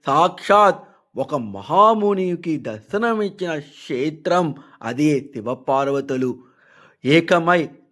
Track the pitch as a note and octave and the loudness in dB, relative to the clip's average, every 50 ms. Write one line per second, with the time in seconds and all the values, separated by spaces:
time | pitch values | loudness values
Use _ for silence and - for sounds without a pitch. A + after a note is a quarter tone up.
0 | _ D3 C#3 D3+ F3 F3+ F#3 - - - G3 G#3 G#3 G3 E3 - - _ _ _ | _ 0 2 2 2 2 0 -6 0 2 4 6 6 4 2 0 -10 _ _ _
1 | _ _ _ - C3+ - D3+ C#3 A#2 G#2 G2 G2 G2 - D#3 F#3 G#3 A3 A3+ G#3+ | _ _ _ -8 -6 -6 -6 -6 -6 -8 -12 -14 -8 0 4 6 6 6 6 4
2 | G3+ G3+ G3+ F#3+ F#3 F3+ F3 E3+ F3 E3 D#3 C#3 A2+ B2 G#2+ G#2+ _ _ - G#3 | 2 0 0 0 -2 -2 -4 -4 -4 -6 -6 -4 -6 -8 -10 -10 _ _ -4 -2
3 | A#3 A#3 A3+ G#3+ G#3 G3 G3 - F3+ E3+ D#3+ D3 D3 - _ - - - C#3+ B2 | -2 -2 -2 -2 -4 -6 -6 -8 -8 -6 -6 -8 -10 -14 _ -20 -10 -8 -6 -4
4 | C#3 D#3 D3+ D#3 _ E3 E3+ F3+ F3 D3+ C3 - - _ _ _ - A2+ A#2+ C3 | -4 -6 -8 -6 _ 0 0 0 0 -2 -6 -10 -16 _ _ _ -10 -8 -4 0
5 | D3+ D#3 D3 C3 - - - A#2+ G#2 A#2 C3 B2+ - - C3+ C3+ C#3 C#3 C#3 C#3 | 0 2 0 0 -4 -6 -14 -10 -8 -8 -8 -6 -4 -2 0 0 0 0 -2 -4
6 | C3+ C#3 C3+ B2+ B2+ B2+ A#2 - - _ _ _ _ _ _ _ _ _ _ _ | -4 -4 -4 -2 -2 -4 -4 -8 -14 _ _ _ _ _ _ _ _ _ _ _
7 | - B2+ D3 E3 E3 E3 F3+ E3+ E3 E3+ F3+ F3 D3 C3 - _ _ _ | -2 2 2 2 4 4 0 2 4 2 2 2 0 -4 -10 _ _ _